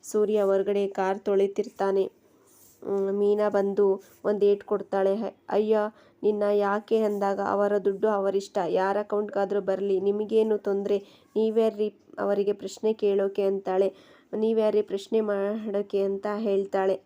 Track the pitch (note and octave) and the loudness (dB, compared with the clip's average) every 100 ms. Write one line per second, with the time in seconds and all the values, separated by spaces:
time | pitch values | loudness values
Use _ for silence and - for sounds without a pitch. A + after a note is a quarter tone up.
0 | - G#3+ G#3 G#3+ G3 G3 G3 G3+ G3 G3 | -4 -2 0 2 2 2 0 -2 -2 -2
1 | F#3+ G3 - G3 G3 G3 G#3 - G3 G3 | -2 -2 0 0 0 -2 -6 -2 0 0
2 | F#3+ _ _ _ _ _ - _ - G3 | -2 _ _ _ _ _ -20 _ -6 -4
3 | G3 G3+ G3+ G#3 G#3 G3+ G3 G3 G3+ F#3+ | -2 0 2 2 2 2 0 2 2 2
4 | - _ - G#3 G3+ G3+ - G3+ G3 G3 | -4 _ -4 2 2 2 -2 -6 -4 0
5 | F#3+ G3 G#3+ - - G3+ G#3+ A3 G#3 - | 0 0 -4 -10 -4 -2 2 2 0 -6
6 | _ _ G#3 G#3 G#3 G#3 G3+ G#3 G#3+ A3 | _ _ -2 0 2 2 2 -2 0 0
7 | A3 G3+ G3 G3 G3 G3 G3+ G#3 G3 G3 | 0 0 -2 0 0 2 2 2 0 0
8 | A3 G3+ G3 G3 G3 - E3+ F3+ F#3+ G3+ | 0 0 0 -2 -2 -4 0 0 0 -2
9 | G#3 G#3 G#3 G3+ G3 G3+ F#3+ F#3+ G3+ F#3+ | -2 -2 -2 -2 -2 -2 -2 -2 0 0
10 | G3 G3+ G#3+ A3 A3 G#3 G#3 G3 G3+ G3+ | 2 0 0 2 2 0 0 -2 0 -2
11 | G3+ - _ - A3 A3 A3+ G#3 G#3+ - | -4 -20 _ 0 2 2 2 0 -4 -4
12 | _ - G3 G3+ G3+ G3+ F#3+ - A3 A3 | _ -6 -2 0 0 -2 -6 -4 -2 0
13 | G#3 G3 G3 G3 G3 G3 G3 F#3 F#3+ - | 2 2 0 0 0 0 -2 0 0 -2
14 | - - _ G#3 A3 A3+ G#3+ G#3 G#3 G3 | -20 -20 _ -2 0 2 2 0 -2 -6
15 | - A3 G#3+ G3+ G3 A3 G#3+ G3+ G3+ G3+ | -2 -2 0 -2 -2 -4 -4 -6 -2 -2
16 | G3 G3 G#3 G#3 A3+ G3 G3 G3 F#3+ F#3+ | -2 -2 -4 -4 0 0 0 0 0 -2